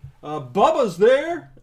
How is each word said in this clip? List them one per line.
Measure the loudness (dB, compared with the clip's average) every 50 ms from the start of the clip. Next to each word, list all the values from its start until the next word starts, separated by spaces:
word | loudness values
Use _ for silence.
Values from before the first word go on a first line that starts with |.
| -20 -20 -20 _ -14
uh, | -12 -12 -12
Bubba's | -10 -6 -2 2 2 2 2 2 -2 -2 0 2
there. | 4 4 4 2 0 -4 -8 -8 -10 -16 -20 -18